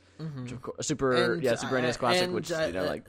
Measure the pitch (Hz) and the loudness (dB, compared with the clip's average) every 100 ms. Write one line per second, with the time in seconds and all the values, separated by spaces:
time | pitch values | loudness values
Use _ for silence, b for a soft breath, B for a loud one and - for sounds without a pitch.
0 | b - 156 135 123 123 - - 135 135 | b -12 -10 -8 -10 -10 -10 -6 -4 0
1 | 135 123 120 139 127 113 117 131 123 117 | 4 4 4 2 2 2 0 0 0 0
2 | 123 - 180 - 160 160 156 92 92 - | 2 2 2 -2 -2 -2 -2 0 -2 -4